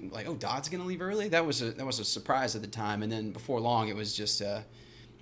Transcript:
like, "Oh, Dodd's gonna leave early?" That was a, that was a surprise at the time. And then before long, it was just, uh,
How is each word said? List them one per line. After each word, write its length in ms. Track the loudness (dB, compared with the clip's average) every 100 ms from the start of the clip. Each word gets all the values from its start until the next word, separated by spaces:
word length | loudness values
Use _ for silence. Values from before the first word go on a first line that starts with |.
| -4
like, 160 | -6 -6
"Oh, 80 | -4
Dodd's 340 | -2 -2 -2
gonna 160 | -4 -2
leave 160 | -2
early?" 260 | 0 0 4
That 200 | 4 6
was 160 | 2
a, 80 | 0
that 140 | -2 -2
was 120 | -2
a 80 | -2
surprise 500 | -2 2 4 4 0
at 60 |
the 60 | -4
time. 340 | -2 0 0
And 100 | 0
then 200 | -2 -4
before 280 | -6 -2 2
long, 280 | 4 4 2
it 80 | 0
was 200 | -2 -2
just, 280 | 0 0
uh, 160 | 0 -4 -6 -18 -20 -20 -20 -18